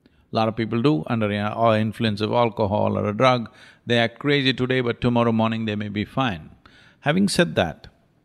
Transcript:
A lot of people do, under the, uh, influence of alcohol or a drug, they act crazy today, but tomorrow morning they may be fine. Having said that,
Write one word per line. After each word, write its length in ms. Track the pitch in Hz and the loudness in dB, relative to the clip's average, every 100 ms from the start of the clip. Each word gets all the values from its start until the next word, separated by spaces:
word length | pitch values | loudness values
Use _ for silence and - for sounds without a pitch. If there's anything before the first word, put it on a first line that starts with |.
| _ | _
A 300 | _ _ 113 | _ _ -2
lot 120 | 110 | -2
of 80 | 107 | -2
people 260 | 110 117 | -2 0
do, 220 | 135 156 - | 0 0 -2
under 200 | 117 104 | -2 0
the, 100 | 104 | -2
uh, 380 | 104 110 117 107 | -2 0 2 4
influence 440 | 110 - 113 101 | 0 -2 -2 -2
of 120 | 107 | -2
alcohol 640 | 120 117 101 101 104 104 101 | 0 0 0 0 2 0 0
or 100 | 104 | -2
a 80 | 104 | 2
drug, 340 | 131 123 107 - - - - | 2 2 -2 -14 -20 -20 -2
they 120 | 120 | 0
act 220 | 113 - | 0 -2
crazy 340 | 143 143 131 | 0 2 2
today, 280 | 123 127 131 | 0 0 0
but 180 | 120 110 | 0 0
tomorrow 320 | 123 120 117 | 0 2 2
morning 340 | 113 113 113 107 | 2 0 0 -4
they 100 | 104 | -4
may 140 | 104 | -4
be 160 | 101 98 | -4 -4
fine. 440 | - 127 85 71 - - - - _ | -2 -4 -4 -12 -20 -20 -20 -20 _
Having 280 | 143 175 196 | -2 2 2
said 260 | - 170 - | 2 0 2
that, 320 | 85 - - _ _ _ | -2 -4 -18 _ _ _